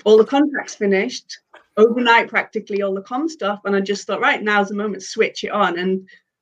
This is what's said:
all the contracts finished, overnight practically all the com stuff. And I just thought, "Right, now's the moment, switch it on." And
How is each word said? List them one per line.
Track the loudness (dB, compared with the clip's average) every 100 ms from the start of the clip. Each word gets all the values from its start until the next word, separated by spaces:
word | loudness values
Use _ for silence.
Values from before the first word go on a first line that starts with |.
all | 4 6
the |
contracts | 6 2 0 -2 -8
finished, | -4 0 0 -2 -8 -14 -20 _ -20 _ 4
overnight | 4 4 4 4 2
practically | -2 -4 -6 -6 -4
all | -2
the | -4
com | -6 -6 -6
stuff. | -4 -4 -4
And | -2 0
I |
just | 0 -4 -4
thought, | -2
"Right, | 0 0
now's | 0 0 0
the |
moment, | -2 -6 -8
switch | -6 -2 -2 -4
it | -6
on." | 0 0 0
And | -2 -2 -6 -20 _ _